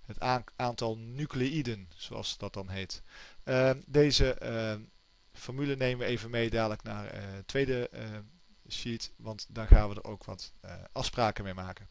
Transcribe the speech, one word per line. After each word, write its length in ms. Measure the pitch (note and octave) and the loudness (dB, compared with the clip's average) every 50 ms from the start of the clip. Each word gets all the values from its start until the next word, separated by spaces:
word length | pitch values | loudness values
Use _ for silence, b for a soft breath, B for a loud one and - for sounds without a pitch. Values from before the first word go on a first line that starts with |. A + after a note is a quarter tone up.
Het 220 | - - G#2+ - - | -14 -8 -6 -2 0
a-, 220 | B2+ B2+ B2+ A#2+ - - | 2 2 0 0 -6 -6
aantal 420 | - B2+ B2 A#2+ - A#2+ A2+ A2+ A2+ | -2 -2 -2 -2 -2 -2 -2 -2 -2
nucleïden, 920 | A2+ A2+ A#2+ C3+ D3+ D3 - C3 B2+ C3+ D#3 D#3+ C#3+ A#2+ A2+ G2+ F#2+ F2 - | -6 -10 -6 -6 -6 -4 0 0 0 2 2 0 0 -2 -2 -4 -6 -14 -14
zoals 420 | - - - A#2 A2 G2+ - - - | -14 -14 -10 -8 -8 -6 -6 -6 -6
dat 140 | - G2+ - | -8 -8 -6
dan 160 | G2+ G2 F#2+ | -8 -8 -6
heet. 340 | F#2+ F#2+ F#2+ - - - - B B B B B B B B | -6 -6 -6 -6 -8 -12 -12 B B B B B B B B
Ehm, 380 | - C3 B2+ C3 C3 C3 C3+ - | 0 2 4 4 4 2 2 -4
deze, 480 | - C3 D3 D3 D3 C3+ - C#3 C3 B2+ | 2 6 6 8 8 8 6 6 6 4
ehm, 460 | - - A#2 A#2 A2+ A2+ A2 G#2+ G#2+ A2 - - - _ _ - _ _ _ - | 0 -4 -4 -2 -2 -2 -2 -2 -4 -8 -14 -20 -20 _ _ -20 _ _ _ -20
formule 440 | - - - B2+ C3 C#3+ C#3+ C#3 | -14 -10 -8 -4 -2 0 0 0
nemen 300 | C3 C3 B2+ B2 B2 B2 | 2 2 0 2 2 0
we 60 | - B2 | 0 0
even 180 | A#2 G#2+ A2+ | 0 -2 -2
mee 200 | A#2+ A#2 A#2 A2+ | 0 0 0 2
dadelijk 320 | A2 A2+ A2+ A2 G#2+ - - | 2 2 2 2 0 -4 -6
naar, 240 | A2+ G#2+ G#2 G#2 | -8 -8 -8 -8
eh, 160 | - - - G#2 G2 G2 G2 G2 | -8 -10 -10 -10 -8 -10 -10 -10
tweede, 420 | - - C3+ C#3 C3 C3 B2 A#2+ - | -4 0 0 2 2 0 -2 -2 -4
eh, 200 | - - A2+ A2 G#2+ G#2+ G#2 G#2+ - - - - - - - - | -6 -10 -10 -10 -10 -12 -12 -14 -20 -20 -20 -20 -20 -20 -14 -10
sheet, 440 | - - - B2 A#2 A2+ - - - | -10 -6 -4 -4 -4 -6 -6 -10 -12
want 300 | - A2 A2 A2 G#2 - - | -14 -12 -12 -10 -10 -12 -12
daar 180 | G#2+ A2+ A2 | -8 -8 10
gaan 220 | G#2 - A2 G#2+ G2+ | 10 10 10 10 4
we 60 | G2+ | -2
er 100 | G#2 G2+ | -6 -8
ook 200 | G#2+ G#2+ G2 - | -10 -10 -10 -10
wat, 280 | - G2 F2+ - - - - | -12 -10 -10 -12 -14 -16 -18
eh, 140 | - F#2 F2+ F2 F2+ F2+ - | -16 -14 -14 -14 -14 -8 -6
afspraken 520 | B2+ C3 - - - A#2+ G#2+ G2+ - G2+ | -4 -4 -2 2 4 4 4 2 0 -6
mee 100 | G2 F#2 | -6 -6
maken. 340 | F#2 F#2 F#2 F2+ - - - | -8 -8 -10 -10 -12 -14 -20